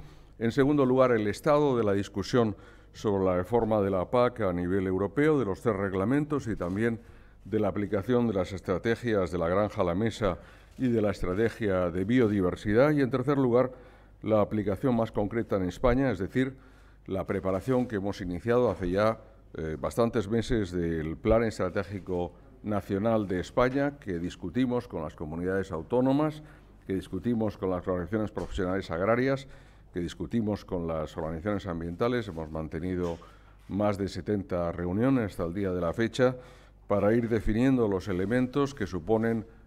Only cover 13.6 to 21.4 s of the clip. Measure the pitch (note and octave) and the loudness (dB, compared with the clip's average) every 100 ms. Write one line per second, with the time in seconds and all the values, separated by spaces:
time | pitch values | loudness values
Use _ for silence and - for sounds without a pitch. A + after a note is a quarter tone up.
13.6 | C3+ - - - - - G#2+ G#2+ G2+ G#2+ | 2 -4 -20 -20 -20 -8 2 2 4 0
14.6 | G2+ F#2+ C#3 A#2 A2 A2+ G2+ A2+ A2 G2+ | 0 0 2 2 0 -2 -2 -2 -2 0
15.6 | F2+ - B2 B2 C3+ F#2+ F#2 B2+ C3 - | 0 0 2 4 2 0 -2 0 -2 -4
16.6 | - - - - - F#2+ F2 G2 F#2 F#2+ | -20 -20 -20 -20 -6 -4 -2 -2 0 -2
17.6 | B2 B2+ A#2+ G#2 G2+ - F2+ F2 A2+ A#2+ | 0 0 0 -2 -4 -4 -6 -4 0 2
18.6 | A#2+ F2+ F2+ F#2+ A2 A2+ - - - - | 2 0 0 2 2 0 -10 -20 -14 -8
19.6 | D#2+ D2 D#2 - A#2 A2+ G#2 A#2 - A#2 | -6 -4 -2 2 2 2 0 -2 0 0
20.6 | F#2 F2+ E2+ E2 D#2 D2 G#2+ A2 | 0 -2 0 0 -4 -2 2 4